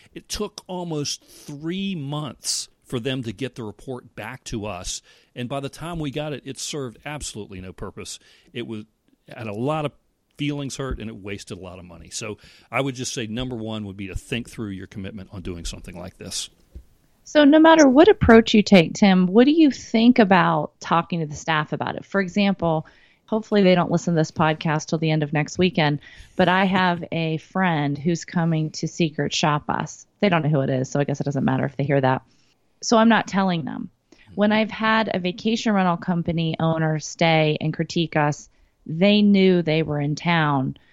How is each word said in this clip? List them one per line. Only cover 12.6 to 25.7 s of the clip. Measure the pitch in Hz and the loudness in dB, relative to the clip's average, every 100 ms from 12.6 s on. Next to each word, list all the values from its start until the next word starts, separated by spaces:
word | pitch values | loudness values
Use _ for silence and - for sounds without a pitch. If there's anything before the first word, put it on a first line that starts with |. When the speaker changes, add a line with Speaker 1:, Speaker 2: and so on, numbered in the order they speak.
| _ | _
Speaker 1:
I | 120 | -4
would | 139 127 | -4 -6
just | 123 | -8
say | - 110 | -6 -6
number | 110 131 120 | -6 -8 -8
one | 110 110 101 | -8 -8 -8
would | 98 | -10
be | 98 | -10
to | 90 | -10
think | - 120 120 | -6 -8 -8
through | - 107 | -10 -10
your | 95 95 | -10 -12
commitment | - 95 - 95 | -14 -12 -14 -14
on | 104 | -12
doing | 87 87 87 | -10 -10 -10
something | 90 92 90 | -12 -14 -14
like | 90 - | -16 -16
this. | 101 - - _ _ - - _ _ _ | -12 -10 -10 _ _ -20 -20 _ _ _
Speaker 2:
So | - 302 | -2 4
no | 285 311 | 6 8
matter | 320 320 277 | 8 8 8
what | 254 370 | 8 6
approach | 392 - 226 226 | 6 8 8 8
you | 220 | 4
take, | 202 196 160 | 6 6 6
Tim, | - 202 185 185 | 4 4 6 4
what | 202 254 | 4 6
do | |
you | 320 302 | 6 4
think | - - 226 233 247 | 2 -2 4 6 6
about | 196 185 170 156 - _ | 6 4 4 0 -4 _
talking | - 165 170 170 | -2 -2 0 -4
to | 151 | -6
the | 143 | -6
staff | - 156 151 | -2 -2 -2
about | 151 131 - | -6 -6 -8
it? | - | -4
For | 196 | -4
example, | 185 202 202 190 170 160 - _ _ _ _ | -2 0 0 0 0 -2 -4 _ _ _ _
hopefully | 220 214 208 | -6 0 2
they | 185 | 4
don't | 180 170 | 4 2
listen | 165 - | -2 0
to | 165 | 0
this | 160 | 0
podcast | - 156 156 165 151 - | 0 0 0 -2 -4 -4
till | 160 | -4
the | 160 | 0
end | 156 | -2
of | 147 | -2
next | 151 151 - | -2 -4 -2
weekend, | 180 | 0